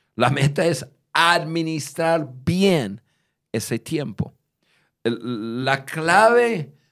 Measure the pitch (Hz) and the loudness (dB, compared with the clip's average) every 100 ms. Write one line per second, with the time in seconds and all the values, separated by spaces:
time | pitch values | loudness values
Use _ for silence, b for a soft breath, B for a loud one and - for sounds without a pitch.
0 | _ - 123 139 139 143 170 156 - _ | _ 0 0 2 0 0 0 -2 -6 _
1 | _ 156 170 175 156 165 160 156 - - | _ 2 4 2 0 -4 -4 -6 -6 -2
2 | 165 165 131 127 135 180 196 165 104 101 | 0 0 -2 -6 -2 2 4 2 0 -8
3 | _ _ _ _ _ 110 - 113 - 156 | _ _ _ _ _ -6 -4 -6 -6 -6
4 | 127 98 - _ _ _ _ _ _ _ | -6 -6 -8 _ _ _ _ _ _ _
5 | 117 117 123 113 113 120 131 135 131 160 | -4 -4 -6 -8 -6 -4 -2 -2 -4 -4
6 | 165 190 226 240 240 196 143 b b | 2 6 6 4 2 -2 -8 b b